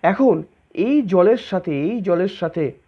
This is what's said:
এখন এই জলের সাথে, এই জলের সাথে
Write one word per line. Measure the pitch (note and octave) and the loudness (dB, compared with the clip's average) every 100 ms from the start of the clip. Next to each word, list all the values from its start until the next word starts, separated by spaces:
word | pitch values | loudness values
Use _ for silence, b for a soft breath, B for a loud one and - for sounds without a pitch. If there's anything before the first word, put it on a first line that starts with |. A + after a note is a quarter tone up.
এখন | - G3 C4+ E3+ - _ _ | 0 2 2 2 -2 _ _
এই | - G#3+ D4 | -4 0 0
জলের | A3 F#3 F3 A#3+ | 2 2 4 2
সাথে, | - F#3 F#3 | -2 -6 -4
এই | C#3+ D#3 A#3 | -4 -4 -4
জলের | F#3 E3+ F#3+ | -2 -2 -2
সাথে | G3 E3+ E3+ C#3+ - | -4 -6 -4 -6 -6